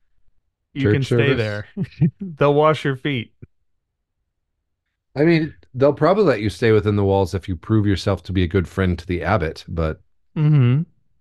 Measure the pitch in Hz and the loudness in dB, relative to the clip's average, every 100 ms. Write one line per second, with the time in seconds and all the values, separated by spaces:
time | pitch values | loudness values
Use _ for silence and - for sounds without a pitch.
0 | _ _ _ _ _ _ _ 147 104 113 | _ _ _ _ _ _ _ -4 0 0
1 | 131 120 135 127 107 104 - - 165 - | 0 0 0 0 -4 -6 -10 -10 -10 -2
2 | 135 - 196 147 143 147 151 151 147 131 | -2 -2 -10 -2 2 4 2 2 -2 -4
3 | 151 131 107 _ - _ _ _ _ _ | -4 -6 -8 _ -20 _ _ _ _ _
4 | _ _ _ _ _ _ _ _ _ _ | _ _ _ _ _ _ _ _ _ _
5 | _ 131 160 165 156 - _ 123 143 - | _ 0 2 2 0 -8 _ 0 2 2
6 | 151 196 185 110 107 - 117 107 104 104 | 2 2 2 0 -2 0 2 2 2 0
7 | 98 98 95 98 - 92 - 110 104 95 | 2 0 0 -4 -6 -8 -2 0 0 0
8 | - 95 - 92 87 98 82 - 92 85 | -2 -4 -4 -2 0 0 -2 -2 -2 -2
9 | - 87 80 104 78 - - 85 80 76 | -6 -6 -2 -2 -2 -8 -10 -4 -4 -6
10 | _ _ _ - 151 147 123 135 175 _ | _ _ _ -2 2 4 4 2 -2 _
11 | _ _ | _ _